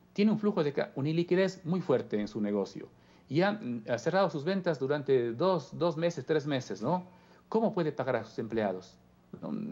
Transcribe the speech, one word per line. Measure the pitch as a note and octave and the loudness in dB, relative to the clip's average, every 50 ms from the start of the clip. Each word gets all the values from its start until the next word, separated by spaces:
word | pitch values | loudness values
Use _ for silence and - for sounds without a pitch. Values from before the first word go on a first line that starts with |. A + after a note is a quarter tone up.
| _ _ _ | _ _ _
Tiene | - G#3 A3 | 2 4 4
un | G#3+ G#3+ | 4 4
flujo | G#3 G#3 G3+ F3+ D3+ | 2 0 2 2 0
de | C#3+ C#3 | 0 0
ca-, | D#3 D3 - - | 0 -2 -2 -2
una | C3+ C3+ D3+ | -4 -2 0
iliquidez | D#3+ E3+ E3+ - F#3 F#3+ F#3+ F#3 F#3 - - | 0 0 2 2 4 4 4 2 0 -4 -4
muy | D3 F#3 F3+ | -2 -2 0
fuerte | - - C3 A2+ G#2+ - A2 G#2+ | 2 2 2 2 2 0 -2 -2
en | G#2 G2+ | -2 -2
su | - A2+ | -2 -2
negocio. | G#2 G#2 G#2 G2+ F#2+ - - - - - - - - - - - _ - | 0 0 2 0 0 -2 -6 -10 -14 -14 -18 -20 -20 -20 -20 -20 _ -2
Y | C3 E3 F#3 | 0 2 2
ha, | G3+ G#3 | 2 0
mm, | - - B2 A#2 A#2 - - | -2 -4 -6 -6 -6 -2 -2
ha | A#2+ G#2+ | -2 -2
cerrado | - E3 E3 F#3+ G3 E3+ | 0 0 2 2 2 2
sus | - D3 C3+ | 0 -2 -2
ventas | F3+ G3 F#3+ F3+ F3 D#3 C3 | -2 -2 0 0 0 0 0
durante | C3+ C3 D3 D3+ C3+ C3+ C3+ B2+ A#2+ A#2 A#2 | 0 0 0 0 2 4 4 4 4 2 0
dos, | A#2+ E3+ F#3+ F#3 D#3+ C3 - - | 0 2 2 2 0 -2 -6 -4
dos | C3 E3 F3 D3+ | -2 0 0 0
meses, | D#3 E3+ F3 E3+ - B2+ | 0 0 -2 -2 -2 -2
tres | - D#3 D#3 C#3 | 0 0 0 0
meses, | D3+ C#3+ B2+ - - G2+ G2+ G#2+ | 0 -2 -2 -2 -4 -6 -4 -2
¿no? | C#3 F3 F#3 F3+ - - - - - - - _ _ | 0 0 -2 -2 -8 -16 -20 -20 -20 -20 -20 _ _
¿Cómo | - A3 A#3 F#3+ - | 0 0 2 2 2
puede | F#3 E3 D3+ C#3+ | 0 0 0 -2
pagar | - B2+ C3 B2 | -2 -2 0 0
a | A2+ G#2+ | -2 -2
sus | - - - | -4 -8 -8
empleados? | A#2 G#2 A#2 A2+ G#2+ G2 F#2 F#2 F2+ - - - _ _ _ _ _ _ - - | -6 -2 0 0 0 0 0 -4 -8 -14 -20 -20 _ _ _ _ _ _ -16 -12
¿No? | - - D2 - - D#2+ | -8 -8 -6 -6 -6 -6